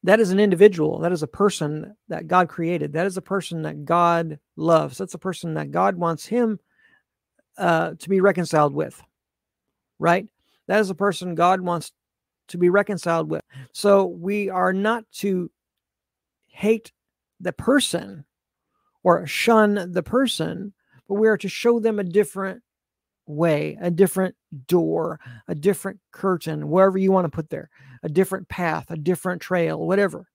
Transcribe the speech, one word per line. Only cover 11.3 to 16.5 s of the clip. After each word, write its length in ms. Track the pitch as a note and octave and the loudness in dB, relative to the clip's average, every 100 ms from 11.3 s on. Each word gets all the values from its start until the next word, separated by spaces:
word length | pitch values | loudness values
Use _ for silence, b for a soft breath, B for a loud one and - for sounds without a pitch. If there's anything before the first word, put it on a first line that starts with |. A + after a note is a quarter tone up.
God 260 | E3 F3 F#3+ | 2 2 2
wants 300 | F3+ E3+ - _ _ _ _ _ _ | 0 -4 -6 _ _ _ _ _ _
to 100 | F3 | 2
be 120 | F3 | 4
reconciled 600 | F3+ F#3 F#3+ F3 E3 D#3 | 4 2 -4 -2 -2 -2
with. 140 | D#3+ _ C3+ C3 | -8 _ -20 -18
So 320 | - G3+ G3 | -2 4 4
we 440 | F#3 F3 F3 G#3 G3 | 4 -4 -4 -4 -2
are 240 | F#3 F#3 | 0 0
not 320 | F#3+ G#3 A#3 A3 - | 2 0 -2 -6 -6
to 340 | G3+ F#3 F3 _ _ _ _ _ _ _ _ _ | -2 -2 -4 _ _ _ _ _ _ _ _ _
hate 440 | _ | _